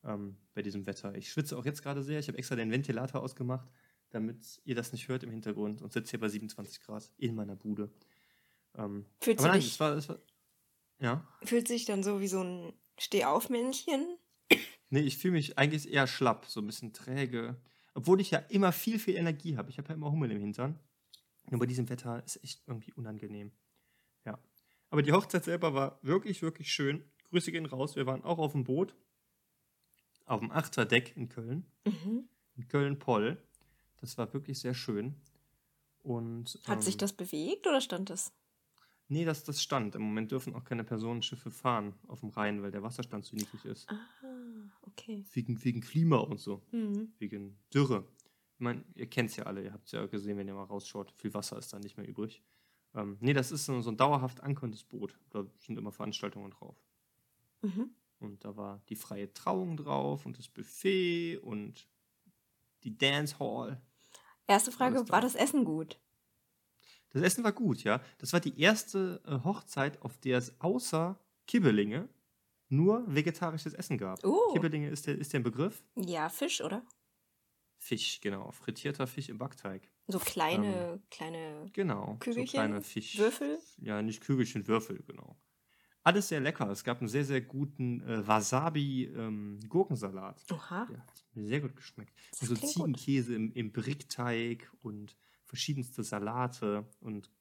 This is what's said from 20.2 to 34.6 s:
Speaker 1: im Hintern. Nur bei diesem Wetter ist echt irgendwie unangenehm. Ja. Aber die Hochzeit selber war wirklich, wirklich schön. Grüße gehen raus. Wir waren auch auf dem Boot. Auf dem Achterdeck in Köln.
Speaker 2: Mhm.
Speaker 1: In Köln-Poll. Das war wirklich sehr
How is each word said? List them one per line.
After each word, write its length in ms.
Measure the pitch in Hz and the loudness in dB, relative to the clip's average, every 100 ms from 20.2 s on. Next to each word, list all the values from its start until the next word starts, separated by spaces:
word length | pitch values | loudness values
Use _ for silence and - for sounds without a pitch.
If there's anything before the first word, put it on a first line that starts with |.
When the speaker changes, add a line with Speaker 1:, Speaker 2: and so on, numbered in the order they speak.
| 131 | 2
Speaker 1:
im 80 | 104 | 0
Hintern. 400 | 104 104 127 160 _ _ _ - _ _ - | -2 -2 -2 -2 _ _ _ -20 _ _ -4
Nur 100 | 123 | 0
bei 60 | 120 | 0
diesem 240 | 127 117 | 0 -2
Wetter 340 | 120 120 117 - | -4 -6 -8 -8
ist 180 | - | -10
echt 180 | 139 - - | -10 -14 -10
irgendwie 260 | 117 107 | -10 -10
unangenehm. 580 | - 117 107 107 104 104 _ _ _ _ _ _ _ - | -12 -10 -8 -8 -10 -12 _ _ _ _ _ _ _ -10
Ja. 120 | 104 _ _ _ _ _ | -10 _ _ _ _ _
Aber 120 | 151 | 4
die 120 | 143 | 8
Hochzeit 300 | 170 202 180 | 6 6 0
selber 300 | 165 170 165 | 2 2 2
war 260 | 139 135 - | 2 0 -2
wirklich, 380 | - 180 214 190 | 2 2 2 -4
wirklich 300 | 160 160 156 | -4 -4 -4
schön. 320 | - 139 147 - _ _ | 0 2 0 -6 _ _
Grüße 220 | 175 170 | 0 0
gehen 140 | 165 156 | -4 -4
raus. 300 | 131 143 147 | -2 -2 0
Wir 100 | 131 | 0
waren 180 | 131 | 0
auch 140 | - 170 | 0 0
auf 120 | 151 | 2
dem 100 | 143 127 | 2 2
Boot. 300 | 135 196 - _ _ _ _ _ _ _ _ _ _ _ _ - | 2 2 -2 _ _ _ _ _ _ _ _ _ _ _ _ -4
Auf 140 | 113 | -2
dem 100 | 110 | 0
Achterdeck 640 | 147 156 - 110 117 123 - | 0 0 2 4 4 4 -8
in 120 | 120 | -8
Köln. 360 | - 113 143 185 _ - | -8 -4 -4 -6 _ -2
Speaker 2:
Mhm. 420 | 180 180 226 - _ _ - | -2 -2 -4 -4 _ _ -14
Speaker 1:
In 120 | 123 | -2
Köln-Poll. 760 | 143 143 143 - 113 110 175 - _ _ _ _ _ | 2 2 0 2 4 4 0 -10 _ _ _ _ _
Das 200 | 127 - | -12 -6
war 140 | 113 | -4
wirklich 260 | 139 143 | -4 -6
sehr 140 | 135 | -6